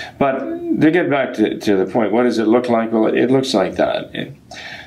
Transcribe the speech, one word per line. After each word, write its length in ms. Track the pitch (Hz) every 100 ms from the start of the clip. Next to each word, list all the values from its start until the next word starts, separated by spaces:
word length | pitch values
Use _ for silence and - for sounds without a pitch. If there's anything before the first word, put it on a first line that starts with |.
| - -
But 220 | 277 - 330 339 339 -
to 100 | 156
get 180 | 175 147
back 240 | 139 123 -
to, 240 | 104 -
to 160 | 107 98
the 100 | 95
point, 260 | 123 104
what 120 | 113
does 140 | 123 110
it 100 | 107
look 220 | 120 120
like? 220 | 113 113
Well, 160 | 113 104
it, 80 | 135
it 160 | 123
looks 220 | 135 131
like 220 | 101 90 -
that. 380 | - - - -
It, 180 | - - - - - -